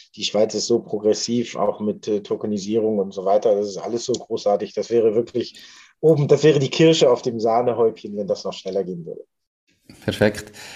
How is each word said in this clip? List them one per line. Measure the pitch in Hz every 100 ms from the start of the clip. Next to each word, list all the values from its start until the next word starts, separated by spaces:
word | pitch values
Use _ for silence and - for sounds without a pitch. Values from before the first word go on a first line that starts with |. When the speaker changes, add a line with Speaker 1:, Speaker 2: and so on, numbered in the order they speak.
| -
Speaker 1:
die | -
Schweiz | 101 104 107
ist | 107 -
so | 117
progressiv, | - 104 107 104 - 120 113 -
auch | 104 -
mit, | 107 98 -
äh, | 104
Tokenisierung | 101 107 110 104 98 110 110 107
und | 95
so | 95
weiter. | 95 104 117 101
Das | 104
ist | 92
alles | 110 117
so | -
großartig. | 113 - 113 104 101 101
Das | - 98
wäre | 117 113 104
wirklich | - 120 113 - - - - _
oben, | 156 147 143
das | 143
wäre | 156 147
die | 135
Kirsche | - 160 160 143
auf | 123
dem | 127 113
Sahnehäubchen, | 113 117 123 117 113 110 104 101
wenn | 95
das | 101
noch | 95
schneller | 90 95 95
gehen | 90 90
würde. | 80 - - _ _ _ _ _ - -
Speaker 2:
Perfekt. | - 101 107 - - - -